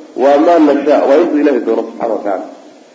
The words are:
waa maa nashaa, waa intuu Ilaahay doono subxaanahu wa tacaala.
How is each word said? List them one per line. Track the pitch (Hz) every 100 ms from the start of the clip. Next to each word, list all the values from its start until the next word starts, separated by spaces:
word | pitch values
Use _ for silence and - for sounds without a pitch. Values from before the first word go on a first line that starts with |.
| - 113
waa | 135 143
maa | 170 170
nashaa, | 147 135 147 123
waa | 123 147
intuu | 170 147
Ilaahay | 147 123
doono | 110 113
subxaanahu | 110 - 117 101
wa |
tacaala. | 101 87 73 - - - -